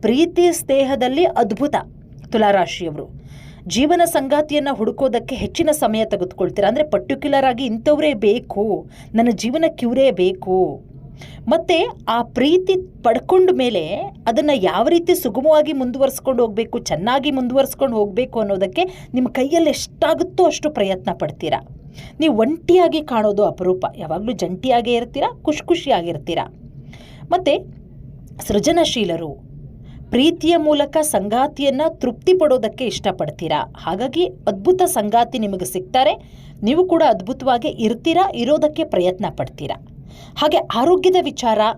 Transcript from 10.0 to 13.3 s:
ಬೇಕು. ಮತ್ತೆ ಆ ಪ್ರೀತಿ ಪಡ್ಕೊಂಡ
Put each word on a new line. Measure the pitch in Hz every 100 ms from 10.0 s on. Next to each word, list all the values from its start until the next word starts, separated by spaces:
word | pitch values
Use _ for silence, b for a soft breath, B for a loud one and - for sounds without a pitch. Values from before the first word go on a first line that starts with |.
| 269
ಬೇಕು. | 202 185 185 190 185 170 135 - - - B B B -
ಮತ್ತೆ | 320 330 330 480 - -
ಆ | 233
ಪ್ರೀತಿ | 233 - 269 359 370 381 - -
ಪಡ್ಕೊಂಡ | - 240 -